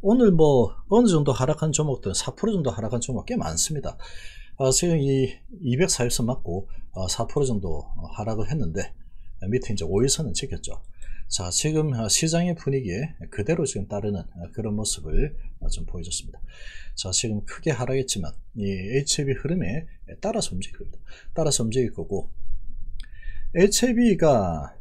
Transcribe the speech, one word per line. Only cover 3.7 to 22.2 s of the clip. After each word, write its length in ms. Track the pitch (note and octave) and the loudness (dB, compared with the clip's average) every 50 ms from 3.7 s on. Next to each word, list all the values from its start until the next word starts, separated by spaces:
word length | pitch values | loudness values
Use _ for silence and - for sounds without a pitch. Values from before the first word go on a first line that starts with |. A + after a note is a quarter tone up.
| D#3 D3 - D2 - - - - - - - - - - - - - - | -2 -4 -4 -6 -6 -8 -12 -10 -10 -10 -10 -10 -14 -14 -16 -14 -4 2
아, 120 | C3 C3 | 2 4
지금 260 | C3 - - F3 E3 D#3+ | 4 4 4 4 4 4
이 320 | C#3 C#3 C3+ C3+ C3 C3 - - - - B3+ F3+ | 4 4 4 4 2 2 0 -8 -14 -18 -16 -6
이백사십 500 | F#3 C3 B2 C3 F#3 - - - B2 B2 | -2 0 4 4 4 2 4 0 0 0
선 160 | - - A#2+ | 0 0 0
맞고, 420 | A2+ C3 - - - E2 F#2+ G2 - - - - - - | 0 0 -2 -2 -2 -4 -4 -6 -6 -8 -8 -8 -8 -6
아, 120 | F#2+ F#2 F#2 | -6 -4 -2
사 200 | - - A#2 - | -2 -2 -2 -2
프로 160 | - D3 D3 | 0 0 2
정도, 340 | B2+ A2+ G2+ F#2 F2 D#2 D2 | 2 2 0 0 0 -2 -2
어, 280 | - - - - - - - | -2 -2 -4 -4 -4 -4 -6
하락을 340 | - G#2+ A2 A2+ A2 G#2 G2 | -6 -4 -2 0 0 0 0
했는데 420 | C#3+ D#3+ G2 E2 D#2+ F#2+ F2+ - - - - - - - - - - - - F#2 | 0 0 0 0 0 -2 -4 -4 -6 -12 -14 -14 -14 -12 -10 -10 -8 -6 -4 0
밑에 240 | A2 B2+ - - | 0 0 0 0
이제 120 | G#2+ F#2 F2 | -2 -2 0
오일선은 480 | D#2+ F#2+ G#2 B2 - - - D#3+ C3 - | 0 2 4 4 4 4 2 0 -2 -2
지켰죠. 480 | - - - - F2 - - F#2+ - - - - - - - - - - - | -2 -4 -4 -6 -6 -4 -4 -4 -4 -4 -8 -10 -8 -4 -4 -2 -2 -2 -2
자, 220 | - - F#2 F2 | -2 -2 -2 -2
지금, 420 | F2 - - D3+ D#3 D#3 D#3 D#3 C3 | -2 0 0 2 2 2 0 0 0
아, 140 | A#2 A2+ G#2+ | -2 0 0
시장의 460 | - - - D#3+ D#3+ E3 F3 F3+ E3+ | 2 2 2 2 2 2 2 0 -2
분위기에 600 | E3 - C#3+ C#3 C3+ B2+ F#2+ E2+ G#2 C#3 - - - E2+ - | -2 -2 -2 -2 -2 -2 -2 -4 -4 -4 -6 -8 -10 -12 -10
그대로 360 | - - G2+ - - E2+ E2 | -6 -4 0 0 0 0 0
지금 220 | - - G2+ F#2+ - | -2 -2 -4 -6 -4
따르는, 320 | G#2 G2+ G2+ G#2 G2+ F#2+ | -6 -4 -2 -2 -2 -4
아, 300 | E2 - - F2 E2+ E2 - | -6 -8 -10 -12 -12 -10 -8
그런 200 | - G#2+ G#2 G#2 | -6 -4 -2 -2
모습을, 600 | G#2 G#2+ - - - - - F#2+ - - D3 - - - - - - | -2 -2 -2 -4 -4 -4 2 4 4 4 4 0 -6 -6 -8 -8 -4
아, 80 | - E2 | -2 -2
좀 160 | - - D#2+ | -2 -2 -4
보여줬습니다. 560 | - - E2+ E2 F2+ - - - - - - - - - - - - - - - - - | -6 -6 -6 -6 -6 -6 -6 -8 -10 -10 -10 -10 -10 -10 -12 -14 -12 -10 -10 -10 -8 -8
자, 160 | - - F#2+ | -6 -6 -2
지금 340 | F#2 - - A2+ G#2+ G#2 - | -2 -2 0 0 -2 -2 -4
크게 280 | - - - - E3+ | -6 -8 -4 -2 -2
하락했지만 600 | C#3+ G#2 B2+ A#2 C3 C#3 C3 C3 - G2 F2 D#2+ - - - - - | 0 0 0 0 0 -2 0 -2 -2 -4 -4 -4 -6 -8 -10 -10 -8
이 100 | A#2 G2+ | -4 -4
에이치아이비 680 | G2 G2 F#2 F#2 G2 B2 C#3 C#3+ - - - D3 C3+ | -2 -2 -4 -4 0 0 0 0 0 -2 0 0 0
흐름에 540 | C3 - - - F3 - - - - D#3 E3 - - - - - - - | -2 -2 -2 -2 -2 0 0 0 -2 -2 -4 -6 -12 -14 -14 -16 -14 -6
따라서 340 | - G3 A#3 A3 - - - | -4 -2 -2 -2 -2 -2 -4
움직입니다. 440 | F2+ G2 - - - - - - - - - - - - - - | -4 -6 -6 -8 -8 -8 -6 -6 -8 -10 -10 -14 -12 -8 -6 -2
따라서 300 | - D#3+ D3+ C3+ - A#2+ | 0 2 2 2 2 2
움직일 280 | A2+ G#2+ C3 B2 A2 | 2 2 2 0 0
거고 380 | - - E2 - G2 F#2 | -2 -6 -6 -4 -2 -2